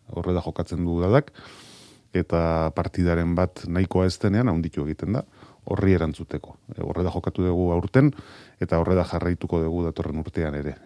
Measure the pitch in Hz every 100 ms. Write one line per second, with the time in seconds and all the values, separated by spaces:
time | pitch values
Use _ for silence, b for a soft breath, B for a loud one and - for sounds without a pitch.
0 | - 85 90 90 82 85 82 87 87 85
1 | 92 131 147 B B B B B B B
2 | B 90 87 85 82 82 80 85 82 -
3 | 87 85 85 87 90 - 87 87 95 90
4 | 92 - 104 107 123 85 82 - 73 76
5 | 85 120 - B B B - 98 98 90
6 | 80 78 85 76 - - - - 82 82
7 | 90 90 92 - 90 87 87 85 85 131
8 | 147 - B B B B 92 82 85 92
9 | 82 85 87 87 90 85 80 85 82 80
10 | 76 78 78 85 78 71 73 -